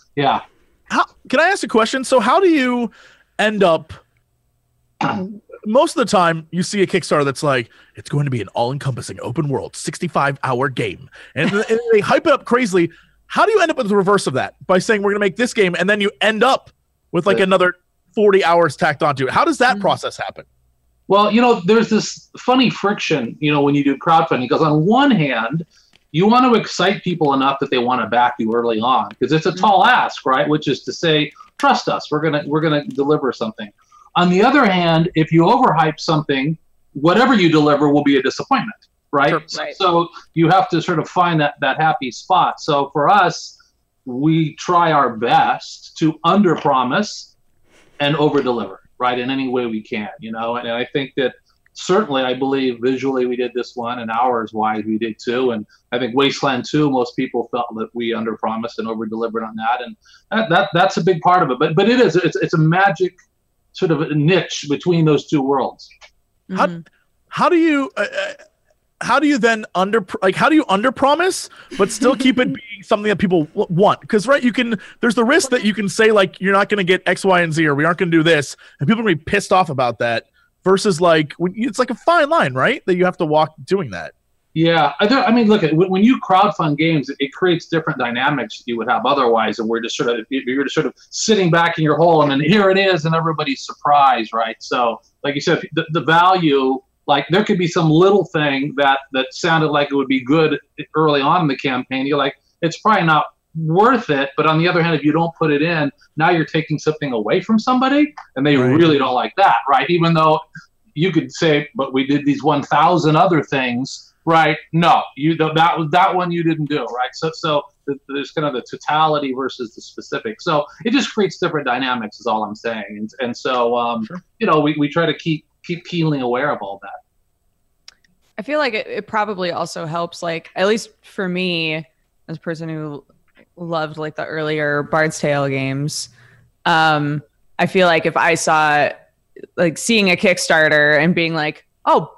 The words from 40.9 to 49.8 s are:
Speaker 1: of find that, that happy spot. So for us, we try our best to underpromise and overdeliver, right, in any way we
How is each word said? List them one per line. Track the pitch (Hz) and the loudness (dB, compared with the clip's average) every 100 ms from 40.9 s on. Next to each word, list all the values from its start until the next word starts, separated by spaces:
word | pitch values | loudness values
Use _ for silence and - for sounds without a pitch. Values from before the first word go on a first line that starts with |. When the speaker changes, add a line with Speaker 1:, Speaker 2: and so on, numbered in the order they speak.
| 165 | -4
Speaker 1:
of | 135 | -2
find | - 175 160 | -2 0 2
that, | 147 - | 0 0
that | 135 131 | -4 0
happy | 156 156 135 | 0 0 -6
spot. | - - 180 147 - | -10 0 2 2 -2
So | - 143 139 | -2 -2 -2
for | 151 147 | -2 2
us, | 202 175 160 - - _ _ _ _ | 4 4 -2 -14 -20 _ _ _ _
we | - 123 147 160 156 | -10 -2 0 2 0
try | - - 175 165 | -4 -2 2 2
our | 151 127 110 | 2 0 -2
best | 117 156 - 127 - - - - | 0 2 2 0 -6 -20 -20 -4
to | 156 156 | -2 0
underpromise | 170 190 190 151 147 131 123 160 214 - - _ _ _ _ _ _ _ | 0 4 4 2 0 0 0 -2 -4 -8 -18 _ _ _ _ _ _ _
and | 143 | -2
overdeliver, | 160 156 139 127 120 98 95 _ _ | 0 2 0 0 -2 -4 -12 _ _
right, | 123 123 | -4 -2
in | 123 | -4
any | 135 131 | -4 -2
way | 123 120 | -4 -4
we | 110 | -6